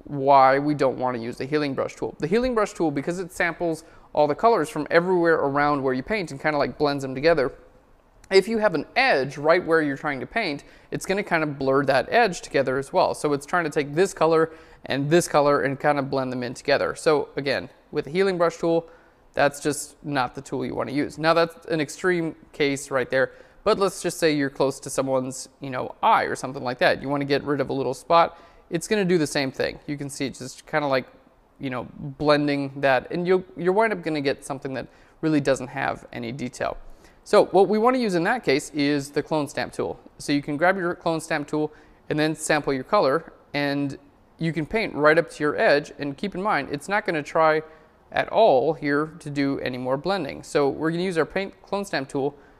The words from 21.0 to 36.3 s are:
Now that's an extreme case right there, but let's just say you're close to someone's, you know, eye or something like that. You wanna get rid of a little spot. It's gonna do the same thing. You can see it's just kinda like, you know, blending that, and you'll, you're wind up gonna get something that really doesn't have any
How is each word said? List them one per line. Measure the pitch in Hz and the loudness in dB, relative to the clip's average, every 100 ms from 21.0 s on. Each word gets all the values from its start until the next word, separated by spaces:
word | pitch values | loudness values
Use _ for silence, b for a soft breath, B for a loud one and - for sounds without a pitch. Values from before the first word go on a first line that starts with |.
| 139 147 | -4 -2
Now | 160 | 2
that's | 170 165 - - | 2 2 -2 -4
an | 165 | -4
extreme | 147 - 180 180 165 - - | -4 -2 0 0 -2 -8 -10
case | - 143 135 - | -2 0 -2 -2
right | 135 123 | -2 0
there, | 131 127 B B B | 0 0 B B B
but | 196 214 | 0 2
let's | 190 - | 0 -2
just | - - | -6 0
say | 165 | 2
you're | 151 139 | 2 0
close | - 135 135 | 0 0 -2
to | 139 | -6
someone's, | - 135 131 131 127 - _ | -4 0 -2 -2 -8 -14 _
you | 139 | -10
know, | 127 120 - | -8 -8 0
eye | 214 196 | 2 4
or | 82 107 | 2 -4
something | 131 131 | -8 -8
like | 127 131 | -6 0
that. | 170 110 | 2 2
You | 131 | -2
wanna | 143 139 | -2 0
get | 139 | 0
rid | - 143 | 0 -2
of | 127 | -2
a | |
little | 135 131 | -2 -4
spot. | 135 - 170 165 B B B - | -4 2 4 4 B B B -8
It's | 170 - | -6 -2
gonna | 214 180 | 0 2
do | 180 | 2
the | 147 | 2
same | 147 135 | 0 -2
thing. | - - - - | -2 -4 -4 -10
You | 143 | -8
can | 139 | -8
see | - 135 | -6 -6
it's | - | -8
just | 127 - - | -14 -16 -6
kinda | 156 147 | -2 0
like, | 131 123 - _ _ _ - | -2 -2 -14 _ _ _ -12
you | 139 | -8
know, | 127 - - | -8 -10 -12
blending | 147 135 147 147 147 143 139 139 | -12 -2 2 4 2 -2 -4 -2
that, | 139 127 - | 2 2 0
and | 170 175 | -2 0
you'll, | 185 180 - | 0 -2 -4
you're | 170 | 0
wind | 190 226 | 2 2
up | 190 | 0
gonna | 160 156 | -4 -2
get | 139 131 | -2 -4
something | - 135 139 | -6 -10 -8
that | 127 - b b _ | -8 -10 b b _
really | 160 151 | 0 2
doesn't | 139 135 127 | 2 0 -2
have | 139 135 - - | -4 -4 -4 -10
any | 123 117 | -10 -10